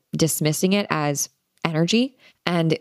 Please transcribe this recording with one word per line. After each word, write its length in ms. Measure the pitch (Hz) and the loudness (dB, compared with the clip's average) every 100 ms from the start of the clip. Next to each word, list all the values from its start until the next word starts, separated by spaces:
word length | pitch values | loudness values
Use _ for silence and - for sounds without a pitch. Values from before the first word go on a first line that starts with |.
| _ 156 | _ -2
dismissing 560 | 160 - 151 156 190 | 0 0 -2 0 0
it 140 | 202 202 | 0 0
as 400 | 156 147 143 - _ _ _ | -2 -2 -4 -6 _ _ _
energy 540 | 165 156 170 226 262 - - _ - | -4 0 2 2 0 -4 -20 _ -2
and 280 | 175 165 156 | 0 2 2